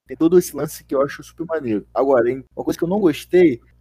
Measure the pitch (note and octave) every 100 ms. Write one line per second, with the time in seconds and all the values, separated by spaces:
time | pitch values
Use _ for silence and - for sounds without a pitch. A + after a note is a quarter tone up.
0 | - C3 E3 F3+ - C#3 D#3 - - C3+
1 | C#3 - - - E3 D#3+ B2 G#2 - A#2
2 | C#3 B2+ A#2+ C3 - - C#3+ - E3+ G#3
3 | F3+ C#3 - F3+ E3+ A#2 _ _